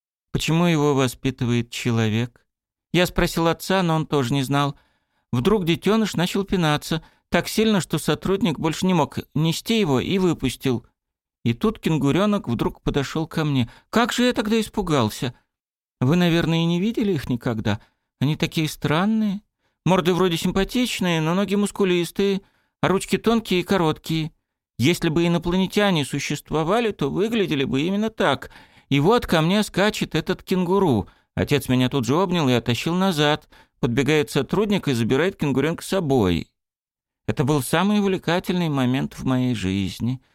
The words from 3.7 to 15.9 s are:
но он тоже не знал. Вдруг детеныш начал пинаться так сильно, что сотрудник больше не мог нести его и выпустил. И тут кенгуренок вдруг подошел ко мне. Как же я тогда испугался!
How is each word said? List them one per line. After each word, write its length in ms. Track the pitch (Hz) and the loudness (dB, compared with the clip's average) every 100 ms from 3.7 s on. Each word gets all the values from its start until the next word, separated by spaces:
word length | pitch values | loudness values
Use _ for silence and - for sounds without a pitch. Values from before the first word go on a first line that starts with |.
| 190 | 0
но 100 | 175 | 2
он 140 | 160 143 | 0 0
тоже 260 | 147 120 | 0 0
не 80 | 139 | -2
знал. 380 | 131 143 143 - _ _ _ _ _ | 0 0 -2 -4 _ _ _ _ _
Вдруг 320 | 120 190 214 165 | -2 2 2 2
детеныш 500 | 165 190 220 214 - | 0 2 0 0 -2
начал 300 | 175 190 196 | -2 -2 -2
пинаться 580 | 196 160 147 - 160 - _ _ | 0 0 0 -2 -6 -6 _ _
так 220 | 175 170 | -2 0
сильно, 320 | - 220 208 | 0 2 2
что 180 | - 156 | 0 -4
сотрудник 580 | - 151 160 196 202 - | -2 -2 -2 0 0 0
больше 280 | 160 151 185 | -4 -2 0
не 80 | |
мог 240 | 180 135 - - 147 | 2 0 -4 -6 -2
нести 420 | 160 160 - 226 | 0 -2 -2 0
его 180 | 185 127 | 2 0
и 180 | - 190 | 0 0
выпустил. 680 | 185 147 131 - 131 117 - _ _ _ _ _ | 0 0 -4 -2 -2 -2 -6 _ _ _ _ _
И 100 | 120 | -2
тут 260 | 117 214 220 | 0 0 0
кенгуренок 680 | 170 156 139 147 208 202 - | -2 0 2 2 2 0 -2
вдруг 340 | 113 185 - | -2 -2 -4
подошел 460 | - 147 131 156 160 | -4 -2 -2 -6 -6
ко 160 | - | -4
мне. 260 | 151 135 120 - _ | -2 0 -2 -6 _
Как 240 | 220 233 | 0 0
же 100 | - | 2
я 80 | 247 | 0
тогда 300 | 240 208 226 | 0 0 -2
испугался! 720 | 208 - 175 147 107 - 117 - _ _ _ _ _ | -2 -4 0 0 0 -2 -8 -8 _ _ _ _ _